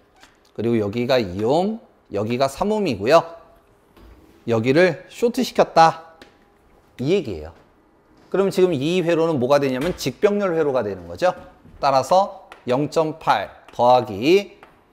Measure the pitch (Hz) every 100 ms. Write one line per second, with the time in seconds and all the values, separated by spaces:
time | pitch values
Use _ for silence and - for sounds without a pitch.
0 | _ _ _ _ _ - 113 117 101 117
1 | 123 131 98 92 110 156 196 220 - _
2 | _ 98 107 120 135 - 196 214 185 98
3 | 110 165 - - - _ _ _ _ _
4 | - - _ _ - 113 120 147 180 -
5 | - - 233 262 226 - 170 165 165 -
6 | - - - _ _ _ _ _ _ -
7 | 131 196 127 80 78 - _ _ _ _
8 | _ _ _ 180 196 185 180 139 147 180
9 | 165 160 165 147 123 143 139 127 165 180
10 | 143 117 202 208 196 165 147 127 104 92
11 | 85 87 180 180 - - - - 143 135
12 | 127 180 202 - - - 120 123 147 170
13 | 156 151 - 113 90 - - - 120 127
14 | 113 98 139 196 202 - - _ _